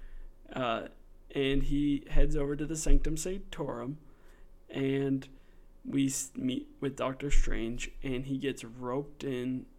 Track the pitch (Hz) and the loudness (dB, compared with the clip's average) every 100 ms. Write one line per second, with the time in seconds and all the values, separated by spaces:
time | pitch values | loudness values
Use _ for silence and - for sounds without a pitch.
0 | - - - - - 131 123 110 - - | -14 -12 -14 -16 -10 -4 -2 -2 -6 -14
1 | - - - 139 135 139 139 143 147 143 | -20 -20 -8 -2 2 2 2 2 2 -2
2 | - 147 143 151 143 147 151 160 147 143 | 4 8 8 6 0 -4 -4 0 6 6
3 | 147 156 180 196 - - 139 120 123 156 | 6 -2 -4 -6 -8 -8 -6 -6 -8 -10
4 | - - - - - - - 135 135 139 | -14 -20 -20 -20 -20 -20 -10 -2 0 0
5 | 139 135 - - - - - - - 139 | 0 -2 -4 -18 -20 -20 -20 -16 -4 0
6 | 135 - - - 127 127 - - 139 135 | 0 -2 -6 -4 -4 -4 -8 -6 -6 -2
7 | 123 131 143 - - 107 113 120 - - | -4 -2 6 8 8 2 -2 -6 -8 -8
8 | 135 127 135 135 139 131 113 123 123 135 | -4 -4 -4 -4 -4 -6 -10 -10 -6 -4
9 | 151 - 139 127 127 127 - | -6 -8 -6 -4 -4 -6 -8